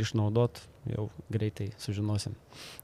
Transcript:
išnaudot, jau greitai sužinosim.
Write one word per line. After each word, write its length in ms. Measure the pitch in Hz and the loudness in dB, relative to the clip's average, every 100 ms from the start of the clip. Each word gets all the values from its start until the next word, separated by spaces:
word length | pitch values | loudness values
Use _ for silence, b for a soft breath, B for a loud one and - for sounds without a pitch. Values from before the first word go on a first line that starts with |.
išnaudot, 560 | 107 110 104 110 120 - - - 120 | 0 4 4 6 4 0 -18 -12 -6
jau 140 | - 104 - - | -4 -4 -8 -4
greitai 380 | 107 107 - 101 107 | 0 0 -2 -6 -6
sužinosim. 560 | - 101 104 104 - - - B B B | -4 -2 2 0 -2 -8 -14 B B B